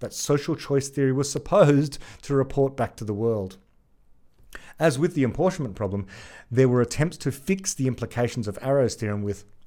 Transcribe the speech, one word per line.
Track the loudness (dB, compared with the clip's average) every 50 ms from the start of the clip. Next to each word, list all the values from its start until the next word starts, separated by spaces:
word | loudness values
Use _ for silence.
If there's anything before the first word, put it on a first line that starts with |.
that | -12 -10 -8
social | -6 -2 0 0 0 0 -2 -4
choice | -6 -2 0 0 0 0 0
theory | 0 0 2 2 2
was | 2 0 -2
supposed | -4 -6 -2 2 4 6 8 8 6 6 4 2 -2 -8 -14 -14 -18 -14 -6
to | -2 0
report | 0 0 0 2 0 0 0 0
back | -2 -4 -4 -4
to | -6 -6
the | -6 -4
world. | -2 0 0 0 0 -4 -6 -10 -14 -20 _ _ _ _ _ _ _ _ -20 -20 -20 -20 -20 _ _ -20 -20 -18 -18 -18 -18 -4 0
As | 2 2 2 2
with | 0 0 2
the | 0 0
apportionment | 0 2 2 0 0 0 -2 -4 -8 -6
problem, | -4 -4 -4 -2 -4 -6 -8 -12 -18 -20 -20 -20 -20 -14 -2
there | 2 4 4 6
were | 6 4
attempts | 2 2 0 0 -2 -2 -2 -4
to | -6 -6
fix | -6 -4 -4 -2 -2 -2 -2 -6 -4
the | -2 -2
implications | -2 -2 -2 -6 -6 -2 -2 -2 -2 -2 -4 -4 -6
of | -6 -6
Arrow's | -2 0 2 2 2 2 0
theorem | -2 -4 -4 -4 -2 -4
with | -4 -6 -6 -10 -16 -20 -20 -20